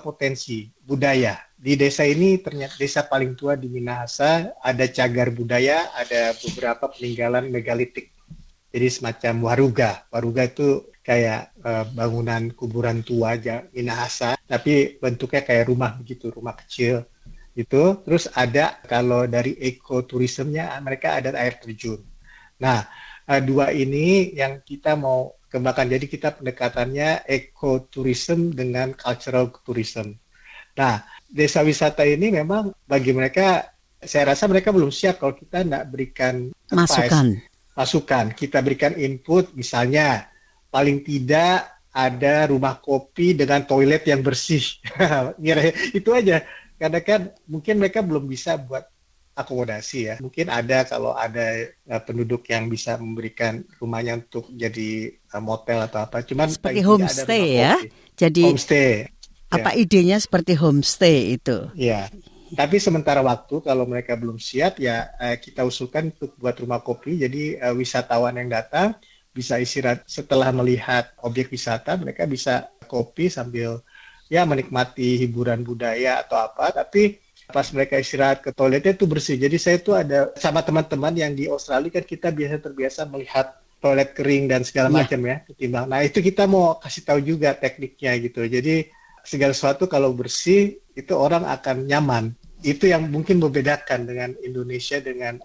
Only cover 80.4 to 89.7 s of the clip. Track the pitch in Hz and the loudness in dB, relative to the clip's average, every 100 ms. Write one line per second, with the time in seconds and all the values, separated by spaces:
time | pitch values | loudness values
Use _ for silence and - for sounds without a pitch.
80.4 | 160 160 160 156 151 143 151 165 147 139 | 0 0 2 0 0 -2 -2 0 -2 -4
81.4 | 151 143 - 131 170 175 - 156 170 151 | -4 -6 -2 -2 -2 -6 -6 -6 -4 -4
82.4 | 143 151 151 135 131 - 151 139 127 135 | -4 -4 -8 -6 -6 -6 -10 -10 -4 -2
83.4 | - - _ _ 139 135 139 - 143 139 | -2 -8 _ _ 2 2 2 0 2 2
84.4 | 135 127 123 139 131 151 131 127 123 147 | 2 0 0 2 4 4 4 0 -2 -4
85.4 | - - 127 123 131 135 147 202 185 190 | -10 -8 -4 -2 -2 0 2 2 0 2
86.4 | 196 190 170 160 139 - - 147 139 160 | 4 6 4 2 -8 -10 0 0 2 0
87.4 | 147 - 131 - 135 _ 135 120 120 120 | 0 0 -4 -4 -12 _ -2 -2 -2 -4
88.4 | 117 123 151 160 156 _ _ - - 139 | -2 0 2 0 -2 _ _ -20 -8 0
89.4 | 139 131 139 | 2 2 0